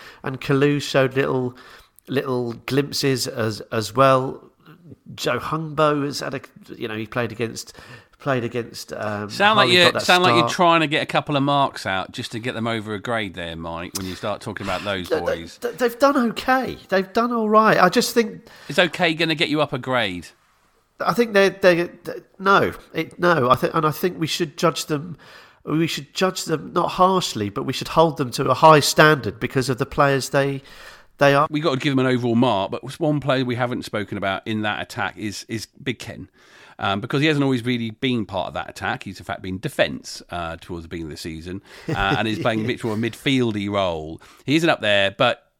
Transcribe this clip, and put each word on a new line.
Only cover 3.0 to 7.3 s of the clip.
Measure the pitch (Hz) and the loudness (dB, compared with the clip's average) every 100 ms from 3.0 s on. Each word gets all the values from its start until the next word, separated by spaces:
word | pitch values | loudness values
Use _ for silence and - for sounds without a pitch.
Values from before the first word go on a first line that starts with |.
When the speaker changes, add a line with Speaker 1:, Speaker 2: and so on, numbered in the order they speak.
| 143 127 - | 0 0 -2
Speaker 1:
as, | 123 113 104 - | -2 -4 -4 -6
as | 113 101 | -4 -2
well. | 113 135 131 131 - - _ - 151 170 113 - | 4 6 6 2 -6 -16 _ -20 -20 -20 -20 -18
Joe | - 156 123 | -6 -2 -2
Hungbo | - 156 160 147 151 147 | -2 -6 -4 0 2 2
has | 143 131 | -2 -6
had | 139 | -6
a, | 135 - - - - | -8 -10 -20 -20 -12
you | 120 | -8
know, | 107 | -6
he | 110 | -6
played | 127 117 | -4 -4